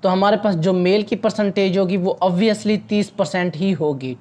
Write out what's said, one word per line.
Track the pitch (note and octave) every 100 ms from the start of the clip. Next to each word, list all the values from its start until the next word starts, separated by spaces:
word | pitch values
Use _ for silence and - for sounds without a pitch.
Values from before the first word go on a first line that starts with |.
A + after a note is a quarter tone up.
तो | F#3+
हमारे | F#3+ G3 G#3
पास | G#3+ F3
जो | E3+
मेल | F#3 F3+ G#3
की | G#3 G3
परसेंटेज | G#3+ G#3 G3+ G3 F#3+ F#3
होगी | F#3 G3
वो | F3+ -
obviously | F#3+ F3 A3 G#3 G#3 G#3 -
तीस | G#3 G3+
परसेंट | - F3+ F#3 F3 D3+
ही | F#3+
होगी, | E3 D3+ C#3 C3 B2